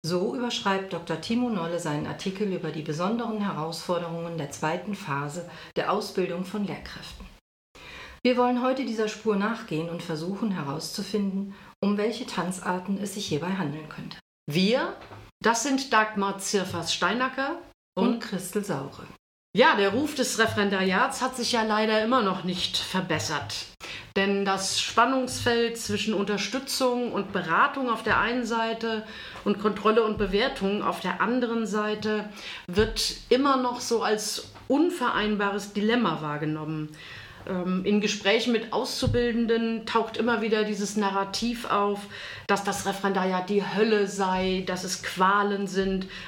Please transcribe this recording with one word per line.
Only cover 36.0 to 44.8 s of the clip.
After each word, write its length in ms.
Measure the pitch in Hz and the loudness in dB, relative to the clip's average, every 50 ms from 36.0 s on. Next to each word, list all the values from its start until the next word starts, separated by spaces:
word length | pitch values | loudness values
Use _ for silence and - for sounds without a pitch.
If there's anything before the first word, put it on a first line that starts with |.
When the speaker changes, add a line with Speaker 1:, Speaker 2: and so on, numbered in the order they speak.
| 226 175 156 147 | 4 2 0 0
Speaker 2:
wahrgenommen. 680 | 156 151 147 147 160 156 156 156 156 156 160 156 151 151 156 - - - - - - - - - - | -2 -4 -2 -2 -2 -2 -2 -2 -4 -4 -4 -4 -6 -8 -10 -16 -16 -16 -16 -16 -16 -18 -18 -14 -8
Ähm, 380 | - 190 180 180 185 185 190 185 | -4 -4 -2 0 0 0 0 2
in 160 | 208 208 208 | 4 4 4
Gesprächen 500 | 202 208 - - - 196 220 247 240 247 | 4 2 -2 2 2 4 4 4 4 2
mit 220 | 233 214 220 - - | 2 2 0 0 -2
Auszubildenden 1120 | 196 254 254 - - 262 226 202 240 240 240 220 240 233 214 226 226 226 226 226 220 220 | -2 -2 -2 -2 0 0 2 2 2 2 2 2 0 2 2 2 2 2 0 -2 -4 -4
taucht 320 | - - 226 214 - - | 0 2 2 2 2 -2
immer 240 | - 226 247 233 208 | -2 0 2 2 2
wieder 240 | 220 220 220 214 214 | 2 2 2 2 2
dieses 320 | 214 208 190 208 190 - | 0 0 -2 -2 -2 0
Narrativ 760 | 214 208 196 190 196 196 196 - - 226 240 240 233 - - | 0 0 2 2 0 -2 -2 -2 -2 -2 -2 -2 -4 -2 0
auf, 300 | - 202 202 208 202 202 - - - - - - - - - | 2 2 2 2 0 -2 -6 -12 -12 -12 -12 -12 -12 -12 0
dass 180 | - 202 185 - | 0 0 0 0
das 200 | 202 190 - - | -2 -4 -2 -4
Referendariat 640 | 196 190 - - 196 190 190 185 185 185 180 180 - | -4 -4 0 0 0 2 2 2 2 0 0 0 0
die 140 | 208 202 180 | 0 0 0
Hölle 440 | - 170 196 220 233 214 208 202 | 0 2 2 4 4 4 4 2
sei, 560 | 190 180 185 196 185 185 185 185 185 185 185 185 | 0 0 0 0 0 2 2 2 0 0 0 -2
dass 160 | 196 185 180 | -2 -4 -4